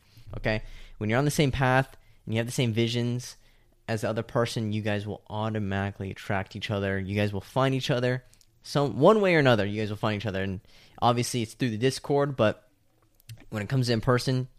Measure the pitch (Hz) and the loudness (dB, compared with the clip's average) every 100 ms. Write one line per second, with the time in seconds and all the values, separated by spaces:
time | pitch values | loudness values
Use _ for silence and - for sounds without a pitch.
0 | _ - - 98 117 107 - - - - | _ -20 -14 -6 -2 -2 -4 -14 -18 -8
1 | 107 117 143 - 143 123 131 127 135 - | 0 2 2 2 2 2 2 2 2 -6
2 | - - - 110 117 123 123 110 117 120 | -20 -18 -4 -2 -2 0 0 2 0 0
3 | 120 123 123 - - _ _ _ - 113 | -2 -4 -8 -16 -20 _ _ _ -6 -4
4 | 110 110 110 127 117 - 110 107 104 104 | -2 -4 -2 -2 0 -2 -2 -2 -2 -2
5 | 104 95 - 107 110 110 101 98 98 - | -4 -10 -10 -6 -4 -2 -2 -2 -4 -6
6 | 98 98 - 98 95 107 - 101 98 95 | -10 -8 -4 -4 -4 -8 -6 -2 -2 -2
7 | 95 104 104 101 - 131 135 131 - 123 | -2 0 0 -2 -4 0 0 0 0 0
8 | 123 127 - - - _ - 147 143 107 | 0 -2 -8 -20 -20 _ -6 0 0 6
9 | 160 220 196 165 135 113 101 104 107 104 | 6 6 6 6 6 6 4 -2 -4 -2
10 | 110 104 110 95 98 92 - - - - | -2 -2 -2 -4 -4 -6 -10 -20 -20 0
11 | 117 120 120 123 110 - 131 107 127 - | 2 2 0 -2 -4 -4 -4 0 0 -2
12 | - 143 143 135 110 - _ _ _ _ | 0 0 0 2 2 2 _ _ _ _
13 | _ _ - 113 - 110 101 135 120 117 | _ _ -20 -20 -10 -8 -2 0 2 2
14 | 135 123 - 127 127 | 2 2 2 -2 -4